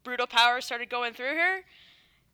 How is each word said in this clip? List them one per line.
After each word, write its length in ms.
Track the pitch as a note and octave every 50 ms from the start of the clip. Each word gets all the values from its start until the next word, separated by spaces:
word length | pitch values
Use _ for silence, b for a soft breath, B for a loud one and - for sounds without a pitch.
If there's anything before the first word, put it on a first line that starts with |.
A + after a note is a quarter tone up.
| -
Brutal 240 | B3 B3 B3 B3
power 340 | A#3+ - A#3 A#3 A#3+ A#3+ B3
started 280 | A#3+ - B3 A#3+ A#3+ -
going 240 | B3 A#3+ A#3+ A#3 A3+
through 200 | A#3+ B3 C4+ D4+
her. 300 | D#4+ E4+ F4+ F#4+ F#4+ F#4 b b b b b b b b b b b b b